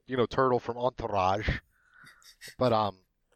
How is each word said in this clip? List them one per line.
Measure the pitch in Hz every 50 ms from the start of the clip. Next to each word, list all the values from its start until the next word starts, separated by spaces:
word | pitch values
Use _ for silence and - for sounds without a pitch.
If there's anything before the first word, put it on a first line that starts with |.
| _
You | - 127
know, | 127 117
Turtle | - - - 131 131 123 120
from | - - 117
Entourage. | 120 120 127 - - 113 110 104 98 92 92 95 110 104 - 127 - - _ _ _ _ _ _ - - - - _ - - - _ - - -
But, | - 127 123 113
um, | 110 107 101 92 95 _ _ _ _ _ _ _